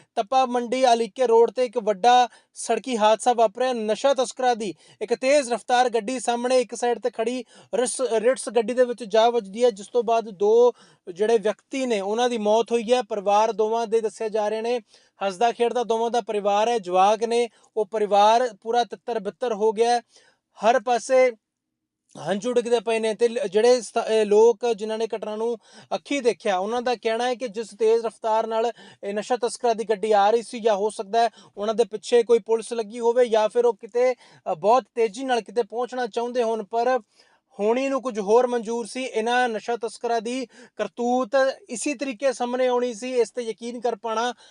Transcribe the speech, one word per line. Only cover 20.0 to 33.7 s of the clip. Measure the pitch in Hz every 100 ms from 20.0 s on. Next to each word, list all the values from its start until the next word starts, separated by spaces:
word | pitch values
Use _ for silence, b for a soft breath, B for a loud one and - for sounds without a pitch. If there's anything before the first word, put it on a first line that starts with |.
| - b b b _ - 208
ਹਰ | 254
ਪਾਸੇ | 208 240 - 262 254 226 _ _ _ _ _ _ _ - 147
ਹੰਝੂ | 202 247
ਡਿੱਗਦੇ | 247 233 233
ਪਏ | 220 226
ਨੇ | 220
ਤੇ | 208 233
ਲ-, | 233 208
ਜਿਹੜੇ | 196 233 254
ਸ-, | 208 233 214
ਇਹ | 220 208
ਲੋਕ | 208 233 220 240
ਜਿਨ੍ਹਾਂ | 208 214 220
ਨੇ | 220 220
ਘਟਨਾ | 202 214
ਨੂੰ | 233 226 B B B 196
ਅੱਖੀਂ | - 285
ਦੇਖਿਆ, | 233 190 214 185
ਉਹਨਾਂ | 202 240
ਦਾ | 247 240
ਕਹਿਣਾ | 226 226 247
ਹੈ | 240
ਕਿ | 254
ਜਿਸ | 196 214 208
ਤੇਜ਼ | 220 226 220
ਰਫ਼ਤਾਰ | - 226 220 220
ਨਾਲ | 226 233 - B B
ਇਹ | 202
ਨਸ਼ਾ | 202 202 247
ਤਸਕਰਾਂ | 233 - 240 220
ਦੀ |
ਗੱਡੀ | 220 208 214
ਆ | 202 202
ਰਹੀ | 233
ਸੀ, | 214 247
ਜਾਂ | 220 196
ਹੋ | 214
ਸਕਦਾ | 208 196 226
ਹੈ | 233 b b -
ਉਹਨਾਂ | 208
ਦੇ | 220
ਪਿੱਛੇ | 220 214 - 240
ਕੋਈ | 226 233
ਪੁਲਿਸ | 196 226 214
ਲੱਗੀ | 233 208 240
ਹੋਵੇ, | 233 233 247
ਜਾਂ | 214 214
ਫਿਰ | 240
ਉਹ | 240